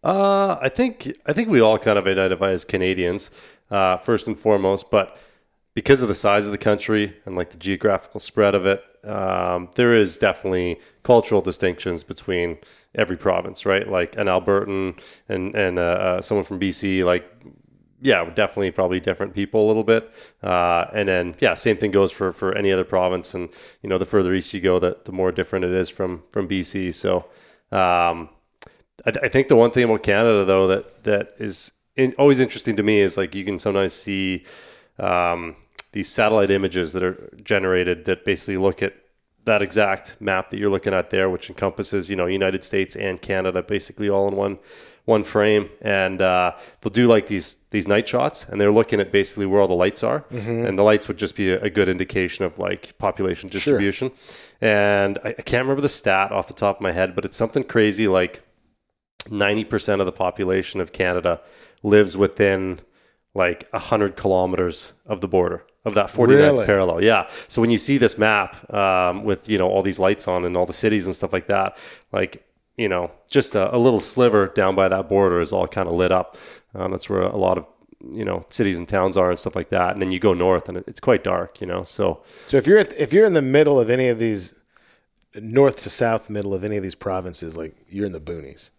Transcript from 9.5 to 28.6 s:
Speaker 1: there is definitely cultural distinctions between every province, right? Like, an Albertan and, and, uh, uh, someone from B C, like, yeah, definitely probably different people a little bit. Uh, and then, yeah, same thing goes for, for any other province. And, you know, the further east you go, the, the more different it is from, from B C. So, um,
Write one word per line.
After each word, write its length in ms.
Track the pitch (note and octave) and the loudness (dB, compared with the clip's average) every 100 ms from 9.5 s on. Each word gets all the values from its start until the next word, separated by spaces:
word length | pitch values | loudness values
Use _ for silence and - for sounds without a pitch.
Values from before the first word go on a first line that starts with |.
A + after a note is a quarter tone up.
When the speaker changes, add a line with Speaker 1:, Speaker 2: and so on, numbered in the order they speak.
| F2+ F2+ | -4 -4
Speaker 1:
there 200 | - A#2+ | 0 4
is 220 | A#2 G2 - | 6 4 2
definitely 640 | G#2 - G2 F#2 F2+ E2+ _ _ | 0 0 -4 -2 -2 -6 _ _
cultural 400 | - A#2+ - G#2 | 4 4 6 0
distinctions 600 | F#2 E2+ F#2+ F2 - E2+ | 0 -2 -2 -2 -6 -8
between 540 | - - - F2+ F2 E2 - - _ | -10 -14 -6 -4 -4 -6 -16 -20 _
every 240 | - G#2+ F2+ | -4 -4 -2
province, 480 | G2 F2+ F2+ F#2+ G2 | -2 -2 -4 -6 -2
right? 200 | F#2+ G2+ | -2 0
Like, 300 | F#2 E2+ A2 | -2 -2 -4
an 100 | G2+ | 0
Albertan 720 | F#2 F#2 G2 G2+ F#2+ F#2+ - - - - | 0 2 0 0 -4 -6 -8 -20 -20 -8
and, 260 | G2 F#2 | -6 -4
and, 240 | G#2+ F#2+ F2+ | -2 -2 0
uh, 40 | |
uh, 380 | F2 F2+ F#2+ F2+ | 0 0 0 -2
someone 240 | - G#2 F2+ | -2 -2 -2
from 120 | F#2+ | -4
B 140 | F#2+ | -4
C, 320 | F2 G2+ F#2+ | -2 -2 0
like, 260 | F2+ F2+ - _ - - _ _ _ _ | 2 0 -2 _ -20 -20 _ _ _ _
yeah, 240 | C3+ G2 E2+ | 0 2 0
definitely 400 | E2 G2+ - F#2+ | -2 -2 0 -2
probably 300 | - F2+ F#2 | 0 -2 0
different 340 | G2 F2+ G2 | -4 -4 -6
people 320 | G2+ G2 A2 G#2+ | -6 -2 2 2
a 20 | |
little 160 | A2 | 2
bit. 260 | A2 A2+ - - - _ | 2 0 0 -20 -20 _
Uh, 440 | - F2+ F2 E2+ - | -2 0 2 0 -2
and 160 | G#2 G2 | -2 0
then, 240 | F#2 F2 - | 0 -2 0
yeah, 120 | B2 | 0
same 240 | E2 A#2+ G2+ | 0 0 0
thing 140 | G#2+ | 2
goes 200 | G2 F#2+ | 2 2
for, 220 | - F#2+ | 0 -6
for 240 | F2 F#2+ G2+ | -2 -4 0
any 160 | G2+ | 0
other 120 | F#2+ | 0
province. 500 | F#2 F#2+ F2+ F2+ F2 | 0 0 0 -2 -6
And, 160 | F#2 F2 - - _ | -10 -10 -14 -20 _
you 80 | G#2 | -4
know, 80 | F#2 | -4
the 80 | F#2 | 0
further 260 | G#2 F2+ | 2 2
east 220 | F#2 - | 0 -2
you 60 | G2 | -2
go, 180 | F#2 F2+ | 0 2
the, 180 | F2 - | 0 -4
the 80 | - | -10
more 180 | F#2 F#2 | -4 -2
different 360 | F2+ F2+ G2 F2+ | -2 -4 -4 -2
it 60 | |
is 180 | F#2 F2+ | -2 -4
from, 320 | - F#2 E2+ _ | -6 -8 -8 _
from 140 | G#2 F#2 | -8 -4
B 160 | F#2+ | -4
C. 280 | E2+ G2 F#2 | -4 -6 -6
So, 360 | E2+ G2 F2+ - _ _ _ _ | -6 -2 -2 -4 _ _ _ _
um, 600 | G2 F#2 F2 E2+ E2+ D#2+ _ _ _ | 0 2 2 0 -2 -12 _ _ _